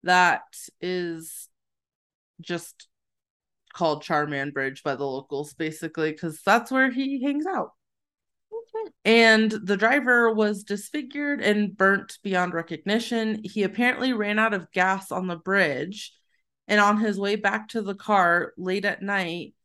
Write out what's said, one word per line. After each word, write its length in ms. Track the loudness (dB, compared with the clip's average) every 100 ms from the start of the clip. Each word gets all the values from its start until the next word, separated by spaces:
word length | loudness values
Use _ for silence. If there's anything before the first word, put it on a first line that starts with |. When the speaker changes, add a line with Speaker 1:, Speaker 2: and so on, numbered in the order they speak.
Speaker 1:
that 400 | 4 6 6 2 -4 -20 -20 _
is 680 | -6 -4 -4 -8 -12 -16 -20 _ _ _ _ _ _ _ _ -20
just 460 | -8 -8 -8 _ -20 _ _ _ _ _ _ _ _
called 280 | -2 0 0
Charman 480 | 0 0 0 -4 -4
Bridge 300 | -4 -4 -4
by 140 | -4 -2
the 100 | -4
locals, 480 | -6 -6 -8 -8
basically, 600 | -6 -8 -6 -10 -4 -4
'cause 280 | -4 -8 -4 2
that's 260 | 2 2
where 180 | 0 2
he 320 | 0 -4 -2
hangs 240 | -2 -2 -4
out. 280 | -4 -6 _ _ _ _ _ _ _ _
Speaker 2:
Okay. 400 | -14 -10 -10 -10 _ 2
Speaker 1:
And 460 | 6 8 6 4
the 260 | -2 -2 0
driver 560 | 2 2 4 4 4
was 300 | 2 0 -2
disfigured 760 | -6 -8 -6 -10 -8 -6 -4 0
and 340 | 2 2 0 2
burnt 420 | 2 2 -2 -10
beyond 300 | -2 0 0
recognition. 880 | -4 -6 -8 -2 -2 0 -2 -2 -4
He 200 | -6 -2
apparently 500 | -2 0 0 0 -2
ran 260 | 0 0 0
out 140 | 0
of 180 | -2 -4
gas 400 | 0 0 0 -4
on 160 | -6 -4
the 80 | -6
bridge, 760 | 0 2 2 0 -6 -10 -16 _ _ _ _ _ 0
and 120 | 4
on 200 | 4 4
his 200 | 0 0
way 160 | -2 0
back 320 | 0 -2 -6
to 120 | -6
the 140 | -6 -8
car 580 | 2 4 6 4 0 -6
late 280 | -4 -2 -2
at 160 | -4
night 520 | -2 -2 -2 -6 -10 _